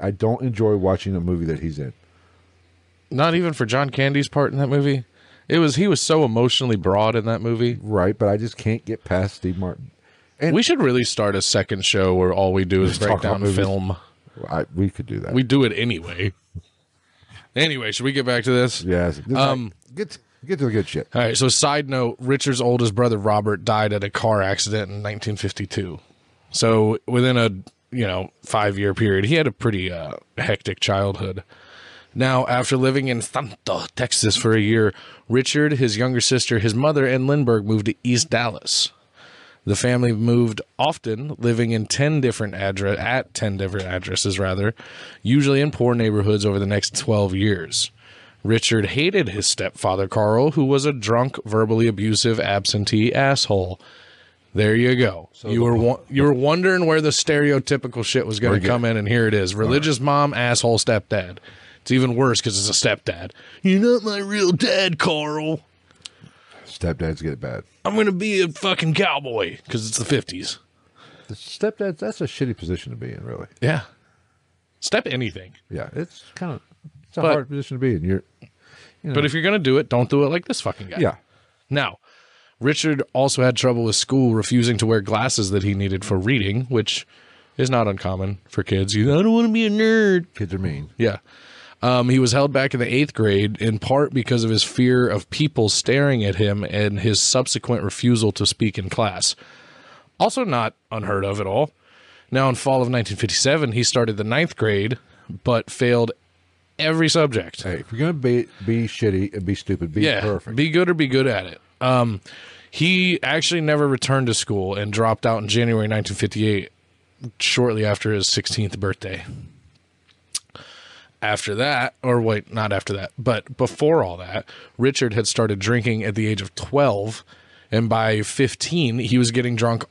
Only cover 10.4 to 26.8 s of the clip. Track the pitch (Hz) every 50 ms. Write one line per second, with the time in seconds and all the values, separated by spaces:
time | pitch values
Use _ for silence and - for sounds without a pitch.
10.4 | - 165 156 196 240 - 339 277 240 135 123 127 120 - - - 110 104 98 98
11.4 | - - - 104 95 - 101 98 95 - - 104 95 92 92 92 92 92 90 92
12.4 | 98 95 92 95 95 87 95 95 95 87 85 - 104 104 110 - - 107 98 98
13.4 | 98 101 95 92 98 95 98 98 95 92 95 85 - - _ _ _ _ - -
14.4 | - - - 80 - - - 85 98 98 - - 131 - - 101 95 - - 127
15.4 | 131 113 131 139 135 117 104 - 113 120 110 82 80 87 87 85 95 98 - _
16.4 | _ _ - 90 - _ _ _ _ _ _ _ _ _ _ _ _ - - -
17.4 | - _ - 123 151 165 147 131 117 110 110 - 120 139 139 139 127 123 123 120
18.4 | 107 127 127 123 123 123 - - - 82 90 87 87 87 78 73 - 104 - 127
19.4 | 135 139 135 127 120 107 - _ _ _ 120 156 208 170 - - _ _ _ _
20.4 | - 131 190 147 139 123 110 110 95 - - 76 - - - 120 123 113 117 120
21.4 | 135 127 117 - - 147 143 151 147 135 135 131 123 120 113 - 127 123 135 135
22.4 | - 139 131 120 127 120 123 120 120 113 101 104 123 120 113 104 98 107 104 104
23.4 | 104 107 104 95 - - 110 107 107 104 104 104 98 101 - - - 113 110 104
24.4 | 95 95 101 - - 104 104 107 104 95 101 101 104 104 107 104 - 110 104 98
25.4 | - 98 - - 104 95 - - 98 90 78 76 - _ _ _ _ _ _ _
26.4 | _ _ - - - 113 113 110